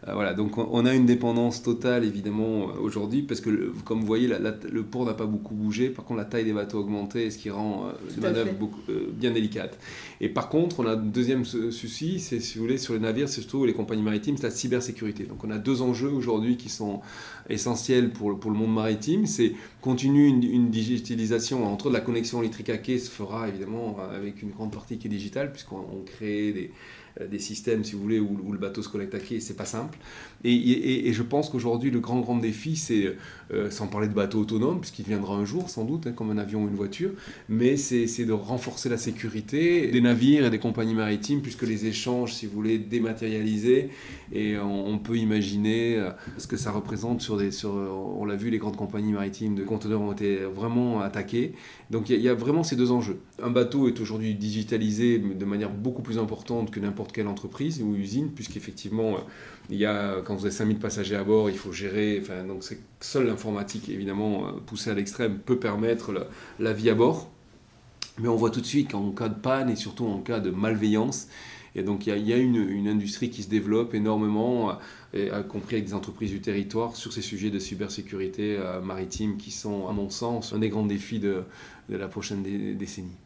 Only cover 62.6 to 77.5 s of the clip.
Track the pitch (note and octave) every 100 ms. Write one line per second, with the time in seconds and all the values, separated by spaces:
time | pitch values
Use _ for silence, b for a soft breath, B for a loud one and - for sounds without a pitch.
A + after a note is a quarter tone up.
62.6 | - - - - - C#3+ B2 G#2 A2+ G#2
63.6 | G2+ G#2+ G#2 G2+ G2 G2 G#2+ G2+ F#2+ G2+
64.6 | A2 G#2 A#2 G2+ G2 - A#2 G2 - B2
65.6 | A#2 G#2 A2+ A#2 A2+ F#2+ - B B B
66.6 | A2 G#2 A2+ G#2+ B2 D#3+ - - - -
67.6 | - - - - - - A#2 A2+ A2+ A2+
68.6 | A#2 C#3+ C#3 G#2 G2+ F#2+ A2+ G#2 C3 C3
69.6 | C3 G#2+ G#2+ - A#2 G2 F#2+ A#2 F#2+ F2+
70.6 | A2 A2 G#2+ G#2+ A#2+ C#3 - B B B
71.6 | B - F#2+ G2+ G#2 G#2 G#2+ A#2+ B2+ A#2
72.6 | G2 G2+ G2+ G#2+ G2+ - A#2 G#2+ F#2+ G#2+
73.6 | G2 G#2+ A#2 A2 G#2+ G#2+ G#2+ G#2+ A#2 B2
74.6 | G#2+ F2+ B B B F#2+ G2+ G2+ F#2+ G#2
75.6 | G2+ A2+ G2 G2+ - - G#2+ F#2+ G2 G2+
76.6 | G2+ A2 A#2 A2+ - A#2 A2 G2+ G#2